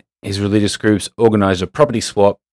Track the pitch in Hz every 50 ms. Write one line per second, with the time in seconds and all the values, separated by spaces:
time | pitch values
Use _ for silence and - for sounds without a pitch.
0 | _ _ _ _ - 101 98 98 101 101 101 107 104 98 - - - 107 107 95
1 | - - - - 117 113 110 107 101 98 95 87 92 85 - - 147 143 113 113
2 | - - - 104 101 101 95 - _ _